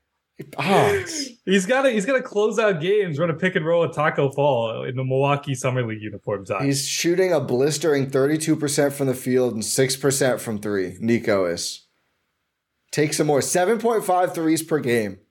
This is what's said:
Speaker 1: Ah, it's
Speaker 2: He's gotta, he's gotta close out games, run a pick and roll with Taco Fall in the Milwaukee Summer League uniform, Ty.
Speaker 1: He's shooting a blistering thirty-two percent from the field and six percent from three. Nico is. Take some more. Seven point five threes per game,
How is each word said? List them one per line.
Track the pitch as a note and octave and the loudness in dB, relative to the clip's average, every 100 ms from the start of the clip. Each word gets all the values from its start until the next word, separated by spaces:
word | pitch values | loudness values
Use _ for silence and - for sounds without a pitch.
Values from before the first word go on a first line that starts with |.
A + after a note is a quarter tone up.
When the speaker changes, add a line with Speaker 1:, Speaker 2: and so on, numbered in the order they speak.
| _ _ _ - - - | _ _ _ -20 -14 -6
Speaker 1:
Ah, | D3+ F#3 - | 2 4 4
it's | G3+ - D#4+ C4 - - | 2 -2 -8 -10 -10 0
Speaker 2:
He's | G3 F#3 | 2 2
gotta, | B3+ C4+ | 2 2
he's | G#3+ F#3+ | 2 0
gotta | C4 | -2
close | - G#3 G#3+ G#3+ | -2 -2 0 2
out | G#3+ E3+ | 0 0
games, | F3 G#3 F#3 C#3 | 0 0 0 -2
run | E3+ | -2
a | |
pick | D#3 F#3 F#3 | 0 -2 0
and | D#3+ | 0
roll | E3+ | 2
with | E3 E3 | 0 0
Taco | E3+ E3 C#3 | 0 2 0
Fall | C#3 C#3+ B2 A2+ B2 | 2 2 2 0 -4
in | C3 C3 | -6 -6
the | |
Milwaukee | C3 C3 C#3 C#3+ - C3 | -2 0 2 0 -2 -4
Summer | C3+ B2+ | -2 -2
League | A#2 A2 | -2 -6
uniform, | G#2+ G2+ - G2+ F#2+ | -10 -10 -6 -6 -4
Ty. | G2+ | -2
Speaker 1:
He's | C#3 C#3 - | 0 0 -2
shooting | - E3+ F3 F#3 | -2 0 2 2
a | D#3 | 2
blistering | A#2+ B2 C#3+ D3+ E3 C#3+ C3+ | 0 2 2 2 2 2 2
thirty-two | C3+ C#3 D#3 D3+ D3+ | 2 2 2 0 0
percent | D3 C#3+ C#3+ | 0 2 0
from | C#3 C3+ | 0 -2
the | B2 | -2
field | B2+ B2+ B2 A2 | 0 2 2 0
and | G#2+ | -2
six | - C3+ C3+ | 2 2 2
percent | C#3+ C#3 C3+ A2 | 0 2 2 0
from | A#2 G#2 | -4 -6
three. | G#2 G2+ F2+ F#2 | -4 -2 -4 -4
Nico | A2+ A#2 - G2 F2+ | 0 0 2 2 2
is. | E2+ - - _ _ _ _ _ _ _ _ _ _ _ | -2 -6 -10 _ _ _ _ _ _ _ _ _ _ _
Take | - D3+ D3+ | -2 0 0
some | D3+ | 2
more. | C#3+ | 2
Seven | - F3+ F3+ A3+ | 2 0 2 2
point | A#3 A3 F3+ | 0 0 2
five | F3+ F3+ E3+ | 2 0 0
threes | D#3+ D#3+ | 0 0
per | D#3+ D3+ | 0 -2
game, | A#2+ A#2+ G#2 F#2 _ | 2 0 0 -6 _